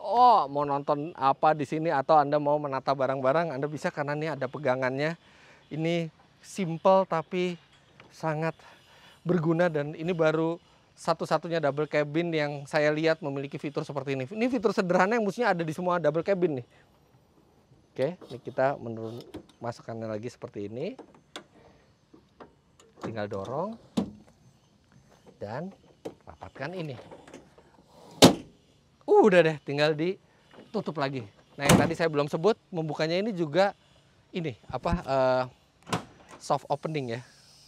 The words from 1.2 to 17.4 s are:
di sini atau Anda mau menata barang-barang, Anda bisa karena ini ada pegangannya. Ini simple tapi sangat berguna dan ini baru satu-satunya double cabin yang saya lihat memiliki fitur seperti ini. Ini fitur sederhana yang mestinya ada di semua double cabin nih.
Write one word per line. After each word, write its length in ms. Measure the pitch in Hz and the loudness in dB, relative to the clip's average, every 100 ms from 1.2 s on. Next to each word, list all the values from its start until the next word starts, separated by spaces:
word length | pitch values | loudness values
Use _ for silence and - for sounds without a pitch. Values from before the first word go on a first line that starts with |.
| 135 139 156 156 | 2 4 4 2
di 80 | |
sini 240 | 143 156 160 | 0 -2 0
atau 320 | 143 135 156 | 0 6 6
Anda 240 | 143 147 | 6 2
mau 160 | 147 151 | 2 0
menata 320 | 147 135 - | 0 -2 -2
barang-barang, 640 | 139 131 135 131 151 170 135 | 0 0 2 2 2 0 -4
Anda 160 | 147 | -6
bisa 160 | 147 180 | -4 -4
karena 280 | 165 143 147 | -4 -4 -4
ini 120 | 156 | -4
ada 240 | 139 131 | -4 -6
pegangannya. 640 | 135 143 127 131 135 151 165 - - - - _ | -2 -2 0 0 0 -2 -4 -14 -20 -20 -20 _
Ini 400 | 143 165 170 160 - _ _ | -4 -2 0 -4 -10 _ _
simple 640 | - - 175 165 190 190 185 | -12 -6 -4 2 4 6 4
tapi 480 | 165 156 185 180 170 _ _ _ - - | -2 -2 -2 -2 -4 _ _ _ -20 -20
sangat 400 | - 160 151 160 - - - _ - - - | -8 -4 -2 -4 -6 -16 -20 _ -20 -20 -8
berguna 480 | 165 175 156 165 180 | 0 2 2 2 2
dan 240 | 151 147 165 | 0 -4 -6
ini 160 | 165 | -4
baru 480 | 170 156 160 165 170 - _ _ - | 2 2 2 0 -4 -12 _ _ -6
satu-satunya 640 | - 165 175 160 170 165 | -2 -2 0 -2 0 -2
double 240 | 143 139 151 | 0 0 0
cabin 400 | 151 151 151 170 | 0 0 0 0
yang 240 | 160 147 147 143 | -2 -2 -6 -2
saya 240 | 156 151 | 2 2
lihat 320 | 151 160 160 | 4 2 0
memiliki 320 | 151 139 139 151 | -2 -6 -6 -8
fitur 320 | 151 147 135 | -6 -6 -6
seperti 320 | 143 135 135 | -6 -4 -4
ini. 80 | 131 | -4
Ini 240 | 214 247 | -2 -2
fitur 240 | 240 208 202 | 2 0 0
sederhana 400 | 180 180 185 233 | 2 2 4 2
yang 80 | |
mestinya 320 | 202 208 233 175 | 0 0 0 2
ada 80 | |
di 80 | 160 | -2
semua 240 | 160 180 175 | -4 -2 0
double 240 | 151 165 | 0 0
cabin 400 | 165 190 175 135 | 0 2 0 -2
nih. 80 | - _ _ _ _ _ _ _ | -8 _ _ _ _ _ _ _